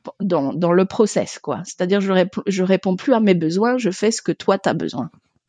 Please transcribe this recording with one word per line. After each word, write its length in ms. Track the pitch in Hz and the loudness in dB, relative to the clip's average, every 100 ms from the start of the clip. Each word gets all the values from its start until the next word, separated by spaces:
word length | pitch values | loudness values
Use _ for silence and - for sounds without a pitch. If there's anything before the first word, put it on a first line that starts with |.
| - - | -16 -6
dans, 340 | 196 170 139 | 0 0 0
dans 180 | 151 170 | 0 2
le 140 | 175 190 | 4 2
process, 540 | - 214 - 101 - | 2 0 0 -4 -8
quoi. 240 | - 117 175 | -8 -8 -8
C'est-à-dire, 360 | - 180 202 | -6 0 0
je 100 | 196 | 2
réponds, 320 | 185 180 - - | 2 0 -2 -4
je 160 | 190 | -2
réponds 340 | 185 185 196 185 | 2 2 0 -2
plus 200 | - 240 | 2 2
à 40 | |
mes 140 | 214 | 4
besoins, 460 | 180 160 175 226 254 | 2 2 0 0 0
je 100 | 226 | -2
fais 220 | 190 208 | 0 -2
ce 100 | 226 | -2
que 100 | - | -4
toi, 280 | - - 190 | -4 0 0
t'as 160 | - 156 | 0 -2
besoin. 340 | 80 - 123 _ _ _ | -2 -6 -8 _ _ _